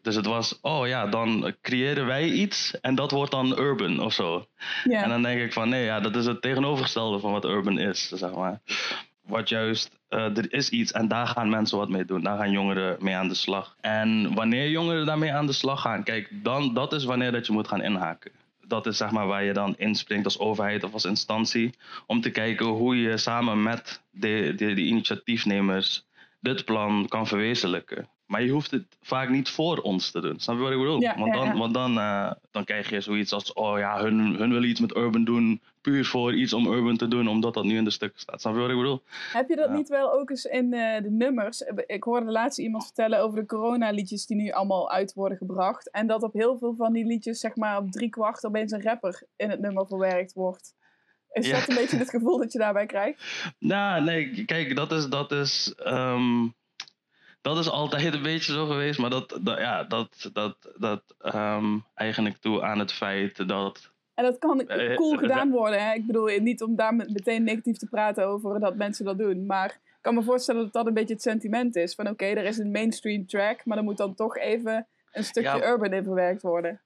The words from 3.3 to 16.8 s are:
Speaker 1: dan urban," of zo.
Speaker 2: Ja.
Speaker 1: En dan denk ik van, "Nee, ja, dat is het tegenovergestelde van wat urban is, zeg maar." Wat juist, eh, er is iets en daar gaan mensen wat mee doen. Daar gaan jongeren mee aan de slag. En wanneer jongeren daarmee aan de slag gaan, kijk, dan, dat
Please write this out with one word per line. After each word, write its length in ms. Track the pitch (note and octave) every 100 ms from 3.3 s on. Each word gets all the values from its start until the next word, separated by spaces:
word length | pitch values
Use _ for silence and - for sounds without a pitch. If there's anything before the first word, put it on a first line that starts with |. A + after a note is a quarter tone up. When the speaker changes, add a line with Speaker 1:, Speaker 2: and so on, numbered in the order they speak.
Speaker 1:
dan 280 | C3+ B2+ -
urban," 420 | C#3 B2 F#2+ D2
of 120 | A2
zo. 340 | - F2+ E2 - _ - -
Speaker 2:
Ja. 180 | B3+ A3
Speaker 1:
En 60 | G3
dan 140 | A#2+
denk 180 | A#2+ A#2+
ik 120 | A#2
van, 160 | A2+ A2+
"Nee, 160 | B2+
ja, 160 | A2+ A2
dat 160 | G#2+ A#2
is 100 | A#2
het 160 | A2+
tegenovergestelde 760 | B2+ C3 C#3 C#3+ B2+ A2+ A2+ G2+
van 140 | G#2
wat 120 | G2+
urban 340 | - G2+ G2 G2
is, 300 | G2+ F2+ -
zeg 260 | F#2 F2+
maar." 260 | F#2 F#2 G#2 - - - - - _
Wat 260 | - A2 G#2+
juist, 500 | A2+ A2 A2 - _ _
eh, 280 | A2 A2 G#2
er 160 | G#2+
is 160 | C#3 C#3
iets 240 | A#2+ G#2+
en 160 | A2 A2+
daar 180 | A2+ A#2+
gaan 220 | B2 A2
mensen 300 | A2 G#2+ G2+
wat 100 | G2+
mee 160 | F#2+
doen. 180 | F2+ F#2+
Daar 160 | F2 G2+
gaan 120 | G2+
jongeren 460 | G2 G2 F#2+ F#2+ E2+
mee 140 | F#2+ F#2
aan 120 | F#2
de 60 |
slag. 420 | F#2 - G2 - _
En 540 | A2 G#2+ A2 A2 G#2
wanneer 340 | G2+ A2+ B2 D3
jongeren 360 | D#3+ E3+ E3 D3+
daarmee 260 | D#3 D#3
aan 140 | C#3+ D3
de 60 |
slag 280 | C3+ C3+ C3+
gaan, 220 | A#2 G2+
kijk, 260 | G#2 A2+ -
dan, 420 | G#2 G#2+ C3+ C#3
dat 180 | A#2